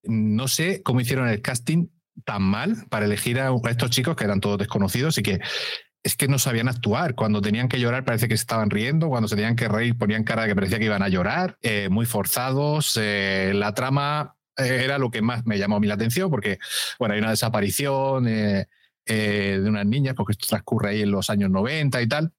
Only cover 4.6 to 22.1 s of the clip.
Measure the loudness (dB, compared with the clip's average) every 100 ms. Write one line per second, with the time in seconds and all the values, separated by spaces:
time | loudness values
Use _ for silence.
4.6 | -2 0 0 0 0 0 0 -2 -4 -8
5.6 | -8 -10 -14 _ -6 0 2 2 2 0
6.6 | 0 -2 -2 0 0 0 0 0 0 0
7.6 | 0 0 0 0 0 0 0 0 0 0
8.6 | 2 0 2 2 2 0 0 0 0 0
9.6 | 2 2 0 0 0 0 0 0 0 0
10.6 | 0 0 0 0 0 0 0 0 -2 -4
11.6 | -2 -2 0 0 0 -2 -2 -2 0 0
12.6 | 0 0 0 0 0 0 0 0 0 0
13.6 | 0 -2 0 0 0 -2 -4 _ _ -4
14.6 | -2 0 0 0 -2 0 0 0 -2 0
15.6 | 0 2 2 2 0 0 0 0 -2 -4
16.6 | -6 -6 -6 -4 -2 0 0 0 0 0
17.6 | 0 0 0 0 0 2 2 2 2 0
18.6 | -2 _ _ _ -4 0 2 0 0 0
19.6 | 0 2 2 2 0 -2 -2 -2 -2 -4
20.6 | -2 -2 0 0 2 0 0 0 2 2
21.6 | 0 0 0 0 0